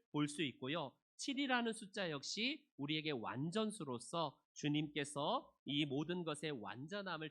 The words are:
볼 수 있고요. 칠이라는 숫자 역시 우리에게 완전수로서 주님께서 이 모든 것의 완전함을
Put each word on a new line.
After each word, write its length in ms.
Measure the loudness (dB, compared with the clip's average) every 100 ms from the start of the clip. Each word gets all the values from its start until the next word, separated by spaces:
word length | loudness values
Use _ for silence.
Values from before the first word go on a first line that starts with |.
| _
볼 160 | 2 2
수 140 | 2
있고요. 500 | 0 0 -2 0 -2 -8 _ -6
칠이라는 560 | -2 0 4 4 2
숫자 360 | -2 -6 -2 -2
역시 560 | -2 -2 0 0 -2 -8 -6
우리에게 340 | 0 0 2
완전수로서 1200 | 0 0 0 0 2 0 -2 -4 -4 -2 0 0 -2 _
주님께서 960 | -2 2 4 2 -2 -2 0 0 0 -4 _ -2
이 200 | 0 2
모든 380 | 0 0 -2
것의 280 | -2 -2 -2 -4
완전함을 680 | -6 -8 -6 -6 -4 -4 -6